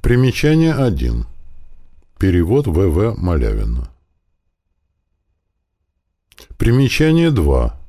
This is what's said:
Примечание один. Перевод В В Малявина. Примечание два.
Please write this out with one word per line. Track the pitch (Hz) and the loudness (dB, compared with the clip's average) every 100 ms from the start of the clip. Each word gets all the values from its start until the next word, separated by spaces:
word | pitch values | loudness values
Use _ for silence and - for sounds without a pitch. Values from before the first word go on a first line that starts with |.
Примечание | - 123 127 - 151 156 160 | 2 2 2 2 2 2 2
один. | 135 131 76 62 57 57 - - - - - - - _ _ | 2 0 0 -2 -4 -6 -12 -18 -18 -18 -20 -20 -20 _ _
Перевод | 98 87 82 127 147 | 0 2 2 0 0
В | |
В | 82 95 78 - - | 0 0 0 -2 -2
Малявина. | 87 82 57 53 55 57 53 _ _ _ _ _ _ _ _ _ _ _ _ _ _ _ _ _ _ _ _ _ _ _ _ - - - | -2 0 0 -2 -4 -4 -8 _ _ _ _ _ _ _ _ _ _ _ _ _ _ _ _ _ _ _ _ _ _ _ _ -20 -20 -4
Примечание | - 123 135 - 156 160 170 | 0 2 2 2 2 2 2
два. | 135 73 65 58 - | 2 2 2 0 -6